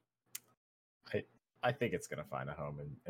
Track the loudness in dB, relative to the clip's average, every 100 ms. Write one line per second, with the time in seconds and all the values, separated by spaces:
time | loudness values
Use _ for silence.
0 | _ _ _ -12 -12 _ _ _ _ _
1 | -2 -2 -2 -12 _ _ 2 4 2 2
2 | 0 -4 -2 -2 -2 -2 -2 -4 -6 -6